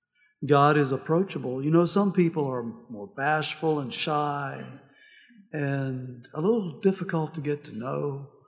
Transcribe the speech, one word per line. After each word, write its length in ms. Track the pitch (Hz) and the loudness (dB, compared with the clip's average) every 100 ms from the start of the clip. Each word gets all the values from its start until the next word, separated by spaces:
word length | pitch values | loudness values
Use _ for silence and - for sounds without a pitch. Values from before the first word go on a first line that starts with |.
| _ _ _ - 135 | _ _ _ -10 4
God 300 | 147 143 151 | 6 6 6
is 160 | 135 | 2
approachable. 680 | 135 - 165 196 147 127 131 | -2 0 0 0 -4 -6 -4
You 100 | 143 | 4
know, 120 | 165 | 4
some 300 | 170 202 202 | 6 4 2
people 340 | 185 170 160 139 | 4 2 2 -2
are 160 | 127 117 - - | -4 -6 -10 -14
more 180 | 104 98 - | -14 -12 -4
bashful 600 | 143 156 151 - 160 151 | 0 0 -2 -2 0 0
and 140 | 123 | -2
shy 720 | - 165 151 147 143 139 135 131 - - _ - - _ - - | -4 -2 0 0 -4 -6 -10 -14 -16 -20 _ -20 -20 _ -20 -10
and 720 | 156 139 139 135 127 127 123 - | -4 -2 0 -2 -4 -8 -14 -10
a 60 | 156 | -2
little 400 | 185 233 180 143 | 2 2 0 0
difficult 540 | 190 190 180 165 151 | 0 2 -2 -2 -4
to 80 | 165 | -4
get 240 | 143 147 - | -4 -4 -6
to 120 | 113 | -8
know. 520 | 127 143 147 139 143 - | -6 -4 -4 -6 -12 -20